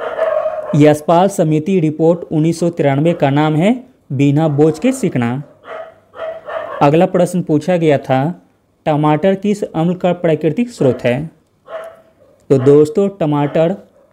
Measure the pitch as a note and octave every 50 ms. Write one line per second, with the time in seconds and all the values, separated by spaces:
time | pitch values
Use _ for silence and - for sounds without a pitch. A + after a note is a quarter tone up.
0 | - - - - D#5+ - - - - - - - - - - D3 D3 D3+ D3+ D3+
1 | - - E3+ E3+ F#3 F#3+ F#3+ - E3+ D#3 D#3 D#3 D3+ G3 G3 F#3 D#3 D#3 D3+ -
2 | D#3+ E3 F3 E3+ - - E3+ D3+ D#3 E3 E3+ - F3+ E3+ E3+ - D3 C#3 C3+ C#3+
3 | D#3+ E3+ E3+ F3 D3 C3+ C#3 D3 D#3 D#3 D#3 D3+ F3 G#3+ B3+ B3 - - _ _
4 | _ - C#3 B2+ C#3 C#3+ C#3+ D3+ D#3+ D#3+ C#3+ C#3+ D3+ D#3+ D#3 - - C4 C4 C4
5 | G#3+ E3+ - B2+ A#2+ A#2 B2 C3+ D3 - - _ - - - - - - - _
6 | _ _ _ - - - - - - - - - - - - - D3 C#3+ D3+ E3+
7 | F#3 F#3 F#3+ F3 F3+ F3 F#3 F3+ D3+ - D#3 D3+ - F#3 F#3 E3+ E3 D#3 C#3+ C3+
8 | - - C3 C3 C3+ D#3+ F3 - _ _ _ _ _ _ _ _ - E3 D3+ D3
9 | D3+ D3+ D3+ D3+ - G3 G3 F#3+ G3+ G3+ G#3+ G#3 - - - D#3+ D#3+ F3+ F3 F3
10 | - F3+ F3 F3 - E3 D#3 D3+ E3+ D#3 D3+ - A#3+ A#3+ - - D3+ B2+ A#2 -
11 | - B2 A#2+ - D#3 D#3+ _ _ _ _ _ _ _ - - - - - - -
12 | _ _ _ _ _ _ _ _ _ - C#3 C3 B2 C#3+ C#3+ D3 D3+ D3+ - G3+
13 | G3+ G3 G3 - F3 D3 D3 C#3+ D3 D3 D3 E3 D#3+ E3+ G3 G3+ - _ _ _
14 | _ _